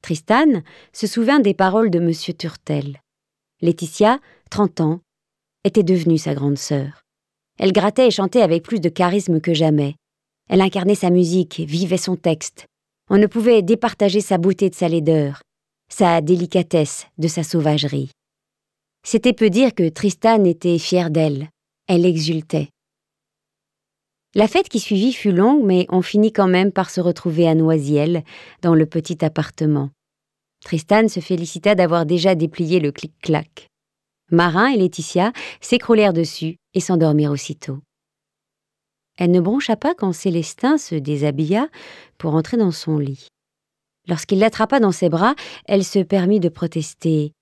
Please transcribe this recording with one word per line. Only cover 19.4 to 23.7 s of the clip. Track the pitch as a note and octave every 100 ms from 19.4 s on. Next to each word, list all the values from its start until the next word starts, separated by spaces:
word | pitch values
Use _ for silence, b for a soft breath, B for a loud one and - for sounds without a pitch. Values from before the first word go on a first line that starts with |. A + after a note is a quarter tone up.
| A3
dire | F#3+ C4
que | - E3
Tristan | D#3 G#3 - A3+ A3+
était | F#3 E3 F3+ E3+
fière | - F3+ E3+
d'elle. | D#3 D#3 C#3 D#3 _ _ _ -
Elle | F3+ F3+
exultait. | D#3+ D#3 D#3+ D#3 D#3 C#3+ _ _ _ _ _ _ _ _ _ _